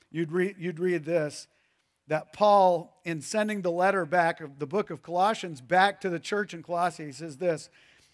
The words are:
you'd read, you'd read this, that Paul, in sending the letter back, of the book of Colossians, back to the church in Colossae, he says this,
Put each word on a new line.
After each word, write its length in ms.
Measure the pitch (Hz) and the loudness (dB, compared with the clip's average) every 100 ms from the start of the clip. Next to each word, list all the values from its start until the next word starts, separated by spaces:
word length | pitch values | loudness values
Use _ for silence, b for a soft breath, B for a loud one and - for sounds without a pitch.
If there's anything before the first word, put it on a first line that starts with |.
| _ | _
you'd 200 | 160 160 | -6 -2
read, 260 | 180 190 190 | 0 -2 -4
you'd 200 | 170 160 | -6 -2
read 240 | 180 170 | -2 -2
this, 440 | 151 170 151 - - _ _ _ _ _ - | 0 0 -2 -6 -16 _ _ _ _ _ -4
that 260 | 156 - | -4 -4
Paul, 680 | - 208 202 185 175 - _ | 2 6 8 6 4 -2 _
in 180 | 175 160 | -8 -6
sending 400 | - 214 208 208 | -4 -2 -2 -2
the 100 | 175 | -2
letter 320 | 170 190 196 | 2 2 2
back, 380 | 156 180 170 165 | 2 2 2 0
of 160 | 151 139 | -10 -10
the 80 | 143 | -4
book 240 | 196 202 | -4 -4
of 140 | 156 | -10
Colossians, 580 | - 175 202 214 180 135 | -4 0 0 0 -8 -12
back 400 | 123 180 202 202 | 0 4 4 2
to 80 | 185 | -6
the 100 | 170 | -6
church 360 | - 208 196 170 | -4 -4 -4 -10
in 80 | |
Colossae, 420 | 156 175 175 165 151 | -6 -2 -2 -4 -12
he 60 | |
says 260 | 131 160 135 | -12 -14 -4
this, 320 | 180 151 - b b b b | -2 -2 -6 b b b b